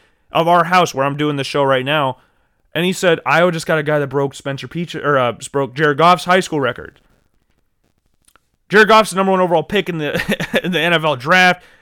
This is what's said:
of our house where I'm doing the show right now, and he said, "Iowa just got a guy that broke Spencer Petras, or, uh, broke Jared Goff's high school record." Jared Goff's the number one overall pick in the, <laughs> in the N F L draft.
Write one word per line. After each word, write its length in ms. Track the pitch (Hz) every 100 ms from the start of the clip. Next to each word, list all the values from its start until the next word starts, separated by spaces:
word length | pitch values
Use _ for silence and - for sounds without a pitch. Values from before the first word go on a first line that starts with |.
| _ _ _
of 160 | - 170
our 180 | 175
house 300 | 165 180 165
where 120 | 131 139
I'm 100 | 143
doing 200 | 151 143
the 60 |
show 220 | 127 147
right 200 | 135 131
now, 340 | 131 151 135 - _ _ _ _ _
and 100 | 156
he 80 | 180
said, 260 | 180 185 160 127
"Iowa 240 | 156 180
just 160 | 160 -
got 120 | 156
a 40 |
guy 160 | 147 151
that 100 | 135
broke 260 | 139 139
Spencer 340 | - 139 135 131
Petras, 340 | 165 170 156
or, 160 | 143 139
uh, 140 | 123 107 -
broke 240 | 139 135
Jared 240 | 131 151 139
Goff's 280 | 170 180 175
high 140 | 185
school 200 | - 151
record." 400 | 123 - - _ _ _ _ _ _ _ _ _ _ _ _ _ _ _ _ _ -
Jared 200 | 202 214
Goff's 220 | 220 170
the 60 | 180
number 160 | 190
one 80 | 185
overall 240 | 180 170
pick 240 | - 202 180
in 100 | 165
the, 640 | 147 175 - - - -
<laughs> 20 |
in 80 | 180
the 100 | 160
N 120 | 170
F 100 | 165
L 140 | 156 131
draft. 480 | 139 185 180 175 - _